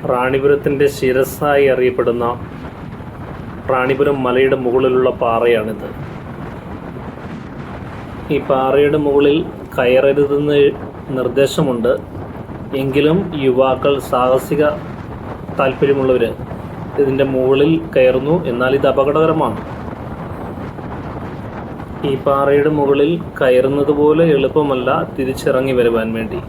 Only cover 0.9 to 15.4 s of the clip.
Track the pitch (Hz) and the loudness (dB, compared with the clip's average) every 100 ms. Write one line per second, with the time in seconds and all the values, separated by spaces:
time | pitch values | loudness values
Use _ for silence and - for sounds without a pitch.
0.9 | - 131 127 131 - 147 143 139 127 127 | 2 0 2 0 -2 0 4 4 4 2
1.9 | 123 120 120 120 123 - - - - - | 2 0 0 -2 -4 -8 -12 -14 -14 -14
2.9 | - - - - - - - - 131 127 | -14 -14 -14 -14 -12 -12 -12 -2 0 0
3.9 | 135 143 139 127 123 135 135 123 123 131 | 2 2 2 0 2 4 2 2 2 2
4.9 | 127 127 120 120 113 120 117 107 104 - | 4 2 2 0 2 4 2 0 -6 -10
5.9 | - - - - - - - - - - | -10 -12 -12 -14 -12 -12 -12 -14 -12 -12
6.9 | - - - - - - - - - - | -12 -12 -12 -12 -12 -12 -12 -12 -12 -12
7.9 | - - - - 147 - 135 131 135 147 | -12 -12 -12 -4 -4 0 0 2 4 4
8.9 | 151 147 139 143 151 180 - - - 123 | 2 2 4 4 2 -2 -8 -8 0 4
9.9 | 127 139 139 143 143 147 143 139 - - | 4 4 2 2 2 2 4 4 2 -12
10.9 | - - 131 127 120 139 - 147 120 117 | -14 -8 -4 -2 2 2 2 0 2 2
11.9 | - - - - - - - - 135 139 | 0 -2 -12 -12 -12 -12 -12 -8 -4 0
12.9 | 139 147 175 196 156 135 127 131 127 143 | 2 4 2 0 0 2 4 4 4 2
13.9 | 139 - 127 127 131 - 147 151 151 151 | 0 0 2 4 2 2 0 0 0 -10
14.9 | - - - - - | -12 -12 -12 -12 -12